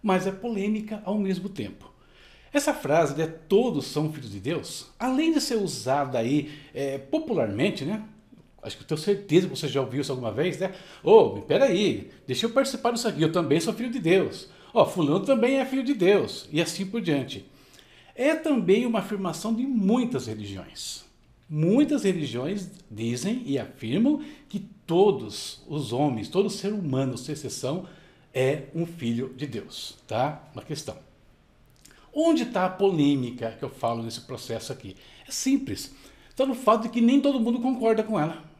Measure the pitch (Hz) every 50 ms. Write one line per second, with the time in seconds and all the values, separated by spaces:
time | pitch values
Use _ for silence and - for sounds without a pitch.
0 | - 208 185 185 185 196 190 - - 240 226 196 196 208 214 214 214 - 220 208
1 | - 185 202 214 202 190 190 170 - 208 - - 110 92 - - - - - _
2 | _ _ - - - - - - - - - 285 285 311 285 - - 131 147 170
3 | 165 135 139 147 160 160 - - - - 196 202 247 240 175 143 - - - 147
4 | 156 151 156 - 123 107 98 101 95 131 175 151 - - - - - - - _
5 | 226 262 262 269 320 330 320 294 - - 240 220 202 165 131 - 104 127 131 143
6 | 143 131 127 120 113 120 143 147 139 - - - - - - 123 139 139 135 135
7 | - - - 320 320 - 233 165 120 104 98 107 143 202 - - 139 151 214 214
8 | - - - - _ _ - - - _ _ - - 110 - - - - 160 151
9 | - 208 202 196 - - 147 175 180 160 135 - - 139 123 139 127 113 120 139
10 | 139 - 139 127 120 110 104 117 160 185 143 135 185 185 190 - - - - -
11 | - 151 208 226 165 110 95 101 - - 151 196 269 269 180 185 214 175 117 98
12 | - - - - - - 190 - 220 226 220 269 269 262 - 220 - 240 240 233
13 | - 233 151 143 160 160 160 180 170 135 139 165 165 - 196 - 233 247 233 262
14 | 175 160 180 196 156 - - - - - - - - - - 233 - - - 185
15 | 160 139 151 196 190 - 269 233 226 254 269 269 254 269 262 269 254 247 285 214
16 | 180 180 208 190 123 101 - - - - 151 156 170 160 - - 196 190 220 233
17 | 185 170 151 139 123 - - 101 - - - - - - - - - _ - -
18 | - - _ - 247 294 320 320 - 330 285 233 185 165 190 226 247 247 226 208
19 | - - 214 190 190 175 156 - - 220 226 220 262 277 262 220 190 190 226 254
20 | 247 - - 127 - 113 107 107 104 98 98 92 85 - - - - - - -
21 | - _ _ _ _ _ _ _ _ _ 156 151 156 170 208 262 294 - 294 277
22 | - 196 180 175 151 127 113 120 127 156 202 208 185 - - - - - 107 104
23 | 113 113 120 120 - 196 233 254 247 143 139 127 107 - - - - 110 127 185
24 | 233 277 302 - - - - - - _ - 202 - - - - _ - 165 175
25 | 196 208 170 120 110 107 98 - - - - - - - 151 151 135 107 117 127
26 | 147 147 123 110 101 - - 180 208 190 - - - 196 214 208 180 147 131 131
27 | 135 127 120 113 - - 151 139 - 120 - - - 123 151 185 185 - - -
28 | - - _ _ _ _ - 131 131 131 147 151 - - - 165 165 165 - -
29 | 123 117 117 117 131 127 - - 147 135 110 107 - - - - - - - -
30 | _ - 107 113 127 147 151 147 - - - - - - 156 - - - - -
31 | - _ _ _ _ - _ _ _ _ _ _ _ _ _ _ _ - - -
32 | - - - 294 320 330 320 254 240 - - 185 185 185 185 - 196 196 190 156
33 | 143 143 143 135 123 120 120 - 113 113 107 - - 123 - - - 117 117 117
34 | 113 113 113 - - - 117 110 - - 113 110 - - 127 - - 95 92 -
35 | - - - - - - - - - 269 269 277 269 - 196 - - - - -
36 | - - - - - - - - 262 269 240 - - 214 220 226 226 226 - 240
37 | 233 233 269 285 - 285 277 262 220 240 233 247 233 262 269 - 220 226 220 214
38 | 214 214 220 185 151 165 160 - - - - _